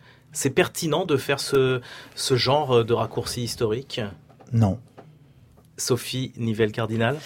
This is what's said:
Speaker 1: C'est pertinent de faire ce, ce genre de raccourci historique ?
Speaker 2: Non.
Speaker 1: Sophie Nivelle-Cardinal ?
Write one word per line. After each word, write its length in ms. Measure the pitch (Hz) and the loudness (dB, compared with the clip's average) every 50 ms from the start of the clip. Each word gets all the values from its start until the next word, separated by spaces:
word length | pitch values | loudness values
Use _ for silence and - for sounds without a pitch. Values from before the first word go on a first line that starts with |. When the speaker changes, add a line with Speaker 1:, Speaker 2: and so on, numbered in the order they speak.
| - - - - _ - | -12 -20 -20 -20 _ -12
Speaker 1:
C'est 180 | - - - 135 | -6 -2 -2 0
pertinent 560 | - 185 175 - - - 170 156 147 165 190 | 2 2 0 0 0 -4 -2 0 0 0 2
de 100 | 170 147 | 2 0
faire 240 | 123 - - 143 - | 0 2 0 -2 -2
ce, 400 | - - 143 135 131 131 127 120 - - - - - - - | -2 2 2 4 4 4 2 0 -4 -8 -18 -18 -20 -16 -10
ce 220 | - - - 135 | -6 -2 0 2
genre 480 | 117 - 123 139 151 151 131 127 117 113 | 2 2 4 2 2 4 4 4 4 4
de 80 | 107 | 4
raccourci 500 | 117 110 113 113 - 131 117 - - 123 | 2 0 0 -2 -4 -6 -6 -6 -6 -6
historique ? 580 | 120 110 - - 123 107 107 127 139 - - 127 107 98 92 - - - - - - - | -6 -6 -4 -2 -2 -2 -2 -2 -6 -8 -8 -6 -6 -6 -8 -14 -20 -20 -20 -20 -10 -2
Speaker 2:
Non. 260 | 120 113 110 98 90 - - - _ - - - - - - - - - - - - - - - _ - | 2 4 4 4 2 -2 -8 -16 _ -20 -20 -20 -20 -20 -20 -20 -20 -20 -20 -20 -20 -20 -20 -18 _ -6
Speaker 1:
Sophie 540 | - - 127 120 - - 127 127 127 - - | -2 -2 0 -2 -2 -6 -6 -6 -6 -8 -6
Nivelle-Cardinal ? 800 | - 117 113 107 107 113 107 110 123 113 107 110 110 113 120 143 156 - | -6 -4 -2 0 0 0 0 0 -2 -4 -2 0 0 0 0 0 -2 -6